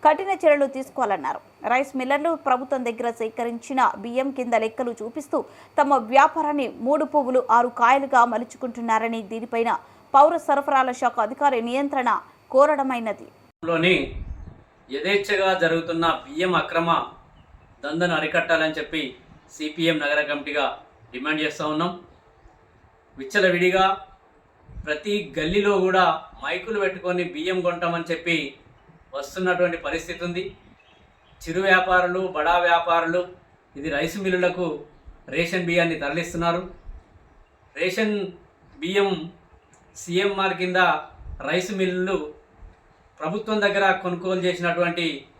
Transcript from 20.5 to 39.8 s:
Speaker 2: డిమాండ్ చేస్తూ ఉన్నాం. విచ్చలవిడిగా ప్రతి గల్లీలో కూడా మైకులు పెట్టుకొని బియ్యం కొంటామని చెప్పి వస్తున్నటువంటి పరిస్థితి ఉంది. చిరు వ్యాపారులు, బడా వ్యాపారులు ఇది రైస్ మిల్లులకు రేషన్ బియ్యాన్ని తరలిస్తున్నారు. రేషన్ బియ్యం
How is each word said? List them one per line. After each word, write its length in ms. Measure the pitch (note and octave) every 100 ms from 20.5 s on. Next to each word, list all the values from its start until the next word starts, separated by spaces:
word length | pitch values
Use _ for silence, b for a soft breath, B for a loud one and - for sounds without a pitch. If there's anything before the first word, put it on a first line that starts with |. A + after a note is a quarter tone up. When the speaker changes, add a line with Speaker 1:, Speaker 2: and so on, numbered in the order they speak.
| D3 C3+ - - _ -
Speaker 2:
డిమాండ్ 280 | B2+ C#3 D#3
చేస్తూ 280 | D3+ - D3+
ఉన్నాం. 320 | D3+ F3 F#3+ - - _ _ - _ _ _ _ _ _ -
విచ్చలవిడిగా 880 | C3+ G#3 F#3 F3 F3+ F#3 F#3+ G3 - - _ _ _ _ - - -
ప్రతి 480 | D3+ G#3 G#3 F3 B2+
గల్లీలో 400 | D#3 G3+ G3+ G3
కూడా 440 | F#3 F#3 F3+ D3+ - -
మైకులు 360 | C3+ F3 A3 G#3
పెట్టుకొని 440 | F#3+ F#3 F3 F3+
బియ్యం 360 | F3 D3 E3+ F#3
కొంటామని 440 | F3+ E3+ E3+ E3+ E3
చెప్పి 440 | D#3+ F3 E3 C#3 - - _ _ - _
వస్తున్నటువంటి 600 | C#3 D3 F#3+ F#3 F3 F3+ E3+
పరిస్థితి 480 | C#3+ E3 D#3+ E3
ఉంది. 320 | F3 F3 - - - _ _ _ _ _ _ _
చిరు 180 | - E3+
వ్యాపారులు, 680 | F#3+ F#3 F#3 F3+ F3+ F3+ F#3+ D3+
బడా 220 | E3+ F3
వ్యాపారులు 680 | F3 E3+ E3+ E3+ E3 F3 F3+ - _ _ _ C#3+
ఇది 140 | D3+
రైస్ 280 | C#3+ D#3+ G#3
మిల్లులకు 600 | F#3+ F3+ F3+ F3+ F3 D3+ - - - - -
రేషన్ 380 | C3+ E3 F#3 E3+
బియ్యాన్ని 280 | E3+ E3+
తరలిస్తున్నారు. 760 | D#3+ C#3+ D#3 E3 E3+ E3+ F3 F#3 - - - - - _ _ _ _ _ -
రేషన్ 500 | F3 F3 G#3+ G#3 F#3 F3 - _ _ -
బియ్యం 540 | D#3+ G3+ G3 F3+ E3 - _ - _ _